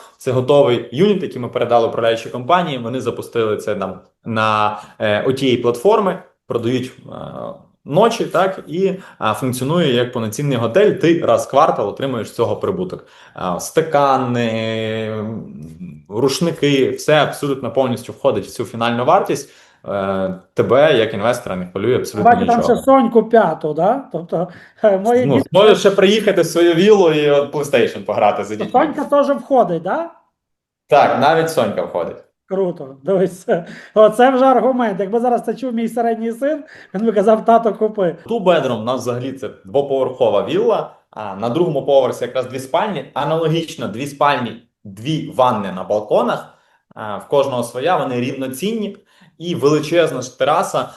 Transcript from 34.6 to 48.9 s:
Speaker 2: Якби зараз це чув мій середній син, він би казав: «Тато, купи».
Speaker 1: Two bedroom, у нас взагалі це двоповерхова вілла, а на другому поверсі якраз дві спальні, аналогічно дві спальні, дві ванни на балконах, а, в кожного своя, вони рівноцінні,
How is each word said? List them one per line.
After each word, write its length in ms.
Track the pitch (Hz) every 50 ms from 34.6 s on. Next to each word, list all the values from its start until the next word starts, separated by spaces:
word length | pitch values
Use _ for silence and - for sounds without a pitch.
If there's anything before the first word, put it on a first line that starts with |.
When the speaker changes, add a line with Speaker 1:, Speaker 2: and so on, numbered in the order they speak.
| 202 262 254 254 240 214 196 175
Speaker 2:
Якби 200 | 202 190 220 233
зараз 240 | 233 254 240 226 233
це 100 | 240 220
чув 180 | - 269 254
мій 160 | 226 226 233 220
середній 440 | 226 240 233 233 226 220 226 233
син, 320 | 226 226 277 285 311 294 277 - - - - _ -
він 120 | 185 226
би 60 | 226
казав: 320 | 196 208 190 226 220 214 180
«Тато, 300 | 226 233 226 226 214 202
купи». 420 | - 220 214 214 208 190 170 147 - -
Speaker 1:
Two 180 | - 226 233 180
bedroom, 360 | 180 170 156 135 127 120 110
у 40 | 110
нас 160 | 120 131 123
взагалі 320 | 110 123 120 123 131 135
це 180 | - - 107 101 - - -
двоповерхова 800 | 95 95 143 139 - 135 135 127 120 - - 123 110 101 101 -
вілла, 500 | 120 151 190 233 233 202 165 127 - - _ _ _
а 260 | - - 107 101 95
на 120 | 98 107 120
другому 380 | 123 170 180 165 147 135 127
поверсі 380 | 143 139 135 127 120 - - 123
якраз 220 | 120 - 135 120
дві 120 | 110 123 135
спальні, 460 | 131 - - 175 208 214 180 139 - - -
аналогічно 720 | 127 143 156 160 165 165 156 160 170 165 - - - 120 101
дві 180 | 98 117 143
спальні, 560 | - - - 147 147 139 127 120 110 107 - - _ _ _ -
дві 480 | 101 95 107 110 147 160 135 - - -
ванни 360 | - 127 123 120 107 98 92
на 120 | 90 92 92
балконах, 720 | - 107 104 104 - 151 208 247 226 156 - - - _ _ _ _ _ _ _ _ _
а, 220 | 113 110 107 101
в 120 | 95 - -
кожного 340 | 147 139 135 135 127 120
своя, 340 | 117 - - 127 139 170 185
вони 240 | 156 135 135 123 123
рівноцінні, 760 | 120 147 135 135 135 123 - - 180 208 233 226 202 -